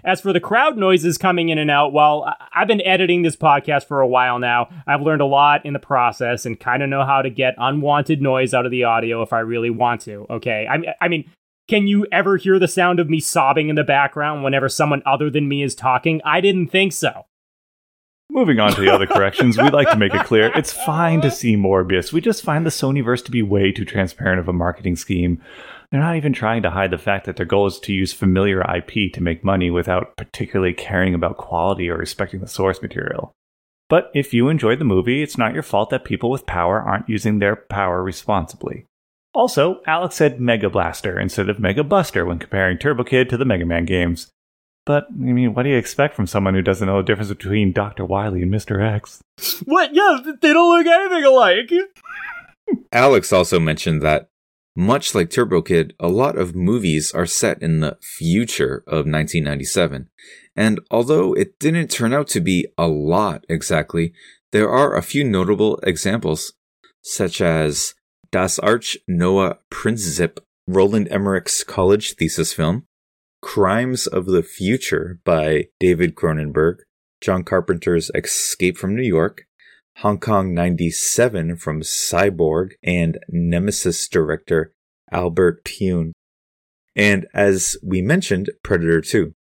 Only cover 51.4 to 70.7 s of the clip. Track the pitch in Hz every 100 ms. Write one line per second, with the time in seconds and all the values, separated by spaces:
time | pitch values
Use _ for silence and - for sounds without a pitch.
51.4 | 202 185 240 339 392 _ 659 807 - 698
52.4 | 719 _ - - - 117 135 120 - 95
53.4 | 90 92 80 78 - 78 76 76 - _
54.4 | _ _ _ - 92 139 - 110 85 -
55.4 | 120 87 - 85 80 - 87 95 131 -
56.4 | 90 87 90 117 92 76 76 - 87 -
57.4 | 110 - 82 80 - - - - 82 95
58.4 | 117 - 65 67 - 78 73 76 78 85
59.4 | 71 73 67 95 82 67 - _ - -
60.4 | _ - 110 107 _ 113 120 156 95 85
61.4 | 95 _ 151 165 156 - 117 139 147 104
62.4 | 87 90 - - 82 76 73 90 104 76
63.4 | - 82 - 80 73 85 85 _ - _
64.4 | _ 107 107 127 143 - - 147 139 95
65.4 | 92 101 107 - 98 85 98 113 85 78
66.4 | - _ _ _ _ _ - - 95 -
67.4 | 90 80 78 73 - _ _ _ _ 92
68.4 | 92 - 101 117 - - - 87 90 95
69.4 | 95 - _ - - 113 92 73 82 -
70.4 | _ _ -